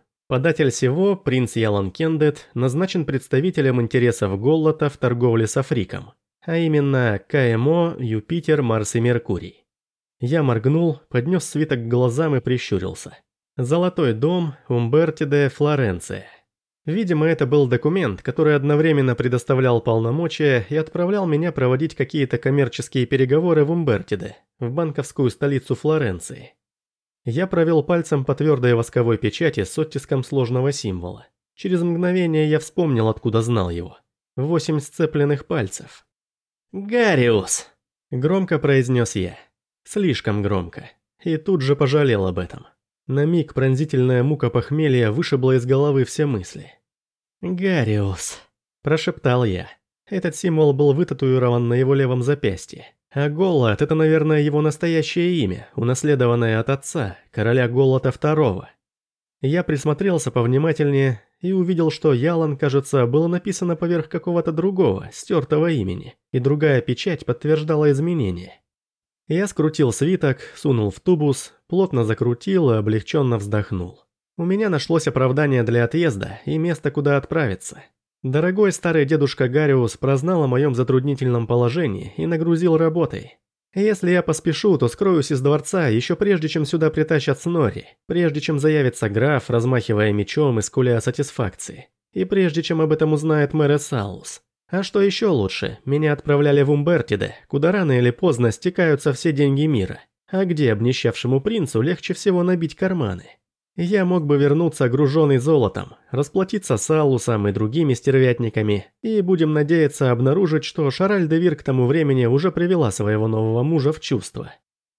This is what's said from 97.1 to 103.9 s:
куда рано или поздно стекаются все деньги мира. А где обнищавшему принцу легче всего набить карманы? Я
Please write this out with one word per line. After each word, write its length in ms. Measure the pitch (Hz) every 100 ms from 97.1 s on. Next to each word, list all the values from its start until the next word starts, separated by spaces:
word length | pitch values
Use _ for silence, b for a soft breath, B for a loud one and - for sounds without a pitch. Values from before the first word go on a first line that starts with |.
| 101 - - _
куда 260 | 139 156
рано 260 | 202 165 123
или 120 | 123
поздно 400 | 120 180 120 117
стекаются 600 | - 180 185 165 143 156
все 180 | 131 165
деньги 360 | 139 143 139 156
мира. 340 | 127 92 - - _ _
А 160 | 190 190
где 260 | 156 135
обнищавшему 720 | 104 120 131 123 - 120 135
принцу 400 | 208 226 151 110
легче 320 | 135 175 -
всего 280 | 180 208 180
набить 320 | 180 175 165
карманы? 520 | - 185 180 110 92 - - _ _ _ -
Я 300 | 175